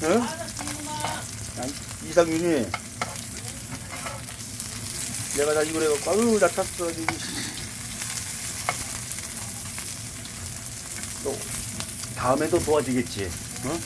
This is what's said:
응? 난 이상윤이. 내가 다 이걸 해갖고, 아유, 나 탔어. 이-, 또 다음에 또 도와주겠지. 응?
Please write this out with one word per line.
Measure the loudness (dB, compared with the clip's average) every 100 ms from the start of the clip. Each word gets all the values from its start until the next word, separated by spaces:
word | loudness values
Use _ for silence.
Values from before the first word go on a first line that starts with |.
응? | 6 4 4 -2 -2 -4 -2 -2 -2 -2 -2 -2 -4 -4 -4 -2
난 | -4 -4 -6 -6 2
이상윤이. | 4 4 2 2 2 2 -2 -6 -4 -4 -4 -4 -4 -4 -4 -6 -6 -6 -4 -4 -4 -6 -6 -6 -2 -2 -2 -2 -2 0 0 2 4
내가 | 4
다 | 4
이걸 | 2 2
해갖고, | 4 2 4
아유, | 4 6 6
나 | 6
탔어. | 4 0 2 0
이-, | 0 -2 -2 -4 -2 -4 -4 -4 -4 -4 -2 0 0 -2 -2 -2 0 0 0 0 0 0 -2 -2 -2 -2 -2 -2 -2 -2 -2 -2 -4 -4 -4 -4 -2 -4 -4 -4 -2 -2 -2
또 | -2 -2 0 0 0 -2 -2 -2 -4 0
다음에 | 4 4 4
또 | 4
도와주겠지. | 4 4 4 2 0 -2 -2 -2 -2 -2 -2
응? | 0